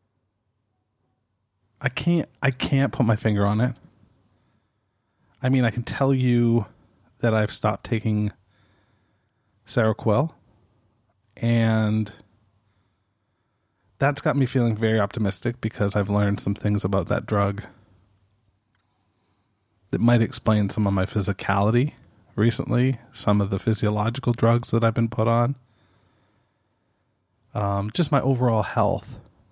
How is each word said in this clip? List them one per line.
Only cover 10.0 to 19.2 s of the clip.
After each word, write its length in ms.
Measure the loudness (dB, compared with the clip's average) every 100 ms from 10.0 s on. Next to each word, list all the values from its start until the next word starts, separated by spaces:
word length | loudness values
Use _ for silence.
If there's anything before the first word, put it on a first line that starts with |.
| 0 0 0 -6 _ _ _ _ _ _ _ _ _ -4
and 760 | 0 2 2 2 0 0 -4 -8 -20 _ _ _ _ _ _ _ _ _ _ _ _ _ _ _ _ -2
that's 200 | -2 0
got 160 | -2 0
me 80 |
feeling 320 | 0 2 0 2
very 220 | 0 2
optimistic 640 | 0 -2 -2 -2 -4 -4
because 320 | -4 -2 -2
I've 160 | 0 0
learned 300 | 0 0 -2
some 120 | -4
things 320 | -4 -2 -2
about 220 | 0 -2 0
that 180 | -4
drug 380 | -2 -2 0 -4 -10 -18 _ _ _ _ _ _ _ _ _ _ _ _ _ _